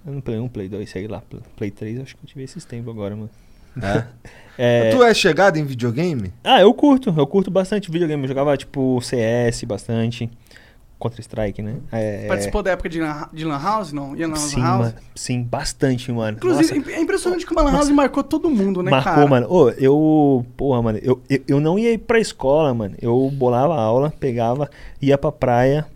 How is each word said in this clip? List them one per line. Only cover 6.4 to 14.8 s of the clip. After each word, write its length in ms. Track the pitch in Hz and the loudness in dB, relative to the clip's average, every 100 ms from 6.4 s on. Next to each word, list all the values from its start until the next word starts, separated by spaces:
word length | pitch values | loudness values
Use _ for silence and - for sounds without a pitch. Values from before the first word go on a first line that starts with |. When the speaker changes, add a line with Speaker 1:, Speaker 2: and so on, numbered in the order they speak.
Speaker 1:
Ah, 180 | 190 254 | 2 6
eu 100 | - 247 | 8 6
curto. 360 | 294 262 233 156 | 4 4 2 0
Eu 80 | 143 | 2
curto 240 | 196 185 | 0 0
bastante 400 | 185 185 208 196 | -2 0 -4 -4
videogame. 320 | 160 170 147 | -2 -2 -2
Eu 60 | 135 | -4
jogava, 280 | 131 147 139 | -2 0 0
tipo, 460 | - 143 131 127 | -2 -2 0 0
C 160 | 120 123 | -2 -2
S 480 | 110 120 120 117 120 | 0 2 0 -2 -8
bastante. 640 | 101 - 113 113 117 117 - _ - - _ _ - | -8 -4 -2 -2 -4 -10 -10 _ -20 -20 _ _ -10
Counter-Strike, 640 | 120 120 - 110 107 101 | -8 -8 -12 -6 -6 -6
né? 140 | 107 110 - | -10 -10 -8
É, 360 | 113 107 101 104 | -4 -4 -6 -4
Speaker 3:
Participou 340 | 98 101 208 | -4 -2 -2
da 80 | 190 | -2
época 180 | 180 185 | -4 -6
de 140 | 165 | -6
lan, 260 | 156 147 165 | -6 -8 -12
de 100 | 156 160 | -8 -6
lan 140 | 143 | -4
house, 320 | 175 214 170 | -4 -4 -4
não? 240 | 143 139 151 | -10 -10 -8
Ia 120 | 165 | -6
na 80 | 156 | -4
lan 40 | |
Speaker 1:
Sim, 220 | 147 139 | -4 -2
Speaker 3:
house? 180 | 123 117 | 0 0